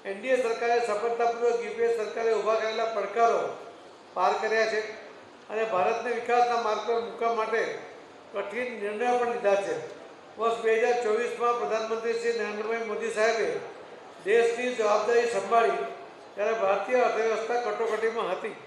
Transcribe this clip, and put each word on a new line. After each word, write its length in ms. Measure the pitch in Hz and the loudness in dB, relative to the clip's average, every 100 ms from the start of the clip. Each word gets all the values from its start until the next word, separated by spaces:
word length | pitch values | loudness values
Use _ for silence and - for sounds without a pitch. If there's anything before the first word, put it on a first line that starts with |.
એન 140 | 196 196 | -8 -8
ડી 160 | 254 254 | 0 2
એ 60 | |
સરકારે 340 | 226 226 233 240 | 2 0 2 2
સફળતાપૂર્વક 840 | 226 208 233 233 233 233 240 233 | 2 0 0 2 0 2 2 2
યુ 100 | 208 214 | -2 0
પી 100 | 233 | 0
એ 80 | 233 | 0
સરકારે 380 | 208 226 226 | -2 -2 2
ઊભા 260 | 220 202 220 | 2 2 2
કરેલા 320 | 220 220 226 214 | 0 -2 -2 -2
પડકારો 460 | 190 233 233 190 - - - - - - - | -2 4 4 4 -2 -6 -14 -18 -20 -20 -10
પાર 180 | 185 185 - | 0 2 2
કર્યા 280 | 220 220 220 | 0 2 2
છે 80 | 214 214 214 - - - - - | 0 -4 -10 -16 -18 -20 -20 -8
અને 140 | 214 220 | -4 0
ભારતને 380 | 180 185 226 240 226 | 2 2 0 -2 -4
વિકાસના 440 | 233 247 240 233 220 | 2 4 4 2 0
માર્ગ 140 | 214 240 | -2 0
પર 140 | 226 - | -2 -2
મૂકવા 280 | - 233 226 | -2 -2 0
માટે 220 | 214 220 - - - - - - - | 0 0 -2 -4 -12 -18 -20 -20 -10
કઠિન 340 | 202 202 214 247 226 | -8 -6 -6 -6 -6
નિર્ણયો 380 | 202 208 247 247 | -6 -2 0 2
પણ 140 | 240 | 0
લીધા 320 | 220 202 196 | 0 2 2
છે. 100 | 175 - - - - - - - | 0 -6 -8 -14 -18 -20 -18 -2
વર્ષ 240 | 233 233 | -2 2
બે 100 | 226 220 | 2 4
હજાર 160 | 247 240 | 4 2
ચોવીસમાં 560 | 220 220 240 - 240 240 | 2 0 0 0 0 2
પ્રધાનમંત્રી 580 | 208 220 220 226 226 226 | 0 -2 -2 -2 -2 -2
શ્રી 160 | 233 220 | 0 -2
નરેન્દ્રભાઈ 500 | 208 208 214 226 220 | -4 -4 -4 -4 -2
મોદી 220 | 214 226 202 | -4 -4 2
સાહેબે 300 | 220 226 175 - - - - - - - | 2 2 -2 -4 -8 -14 -18 -18 -20 -10
દેશની 520 | 185 233 233 233 247 220 | 2 4 4 2 -2 0
જવાબદારી 540 | 208 208 214 233 233 | 2 2 4 4 4
સંભાળી 500 | 196 190 226 294 - - - - - - | 0 4 4 4 0 -4 -8 -14 -18 -16
ત્યારે 200 | - 214 226 | -4 -2 0
ભારતીય 420 | 196 208 - 254 226 | 2 0 2 2 2
અર્થવ્યવસ્થા 580 | 220 226 208 - 240 | 2 0 0 0 -2
કટોકટીમાં 680 | 233 208 226 214 226 226 185 | -2 -2 -2 0 -2 -2 -4
હતી. 240 | 185 220 - | -4 -6 -10